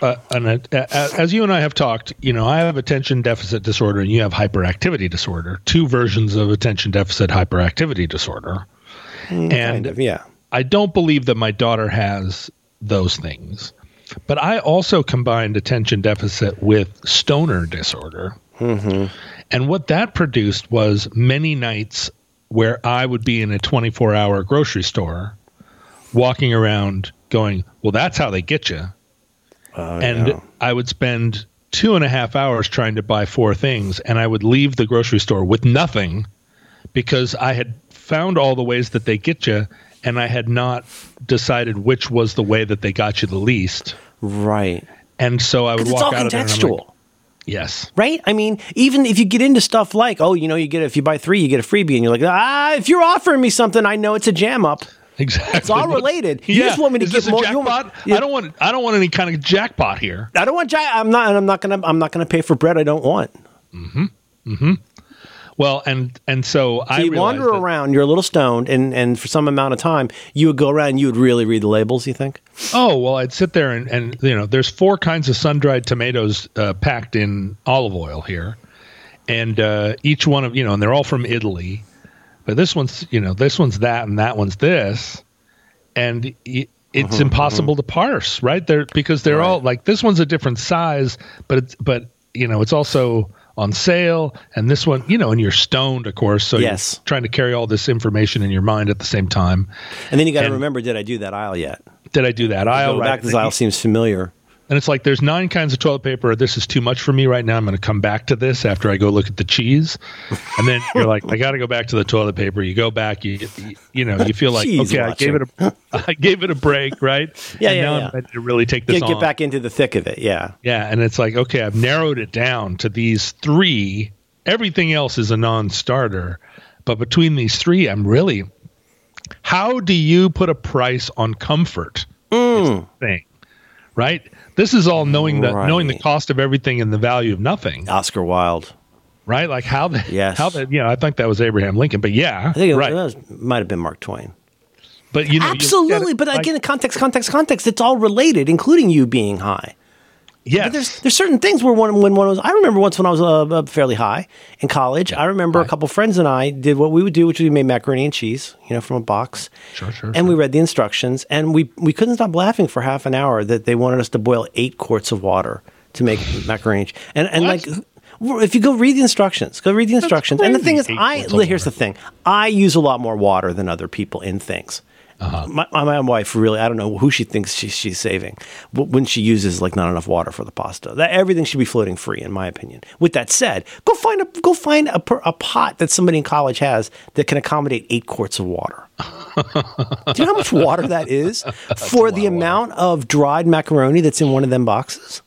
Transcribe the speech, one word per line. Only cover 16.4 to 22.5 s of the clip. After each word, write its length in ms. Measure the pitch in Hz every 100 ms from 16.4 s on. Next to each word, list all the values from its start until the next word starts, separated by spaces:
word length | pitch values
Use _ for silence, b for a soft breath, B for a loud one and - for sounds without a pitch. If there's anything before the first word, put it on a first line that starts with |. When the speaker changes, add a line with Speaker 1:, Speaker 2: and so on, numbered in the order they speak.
| 104 98
Speaker 1:
with 380 | 101 107 95 - -
stoner 560 | - - 143 160 92
disorder. 720 | 82 85 - - 82 76 92 - _ -
Speaker 2:
Mm-hmm. 480 | 120 107 101 95 98 B B B -
Speaker 1:
And 180 | 127 135
what 180 | 185 -
that 280 | 160 233
produced 560 | - 135 120 104 98 -
was 380 | 117 107 98 101
many 400 | 113 123 135 160
nights 560 | 147 120 107 107 - - - _ _
where 360 | _